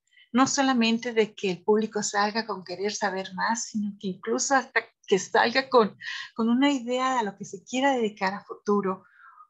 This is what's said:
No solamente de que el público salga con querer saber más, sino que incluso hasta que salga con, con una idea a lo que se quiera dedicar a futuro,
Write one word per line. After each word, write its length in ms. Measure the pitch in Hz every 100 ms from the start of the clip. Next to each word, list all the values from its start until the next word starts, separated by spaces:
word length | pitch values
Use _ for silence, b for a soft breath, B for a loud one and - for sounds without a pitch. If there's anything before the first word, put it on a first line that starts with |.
| _ b b
No 160 | 240 262
solamente 640 | - 269 254 226 226 240
de 240 | 220 208 -
que 160 | 196
el 120 | 175
público 380 | - 214 220 208
salga 460 | 202 202 208 220 220
con 160 | 190
querer 300 | 180 180 202
saber 400 | 208 202 185 190 185
más, 300 | 190 233 -
sino 260 | 220 208 202
que 80 | 196
incluso 480 | 185 220 254 - 269
hasta 260 | 247 226 - _ -
que 140 | 190
salga 480 | - 214 226 262 269
con, 300 | 247 202 - B B B
con 140 | - 226
una 240 | 240 285
idea 480 | 277 233 247 262 254
a 40 |
lo 120 | 202 190
que 80 |
se 200 | 196 196 -
quiera 260 | 254 277
dedicar 420 | 254 220 214 190
a 120 | 196 -
futuro, 580 | - - 208 190 190 B B B B B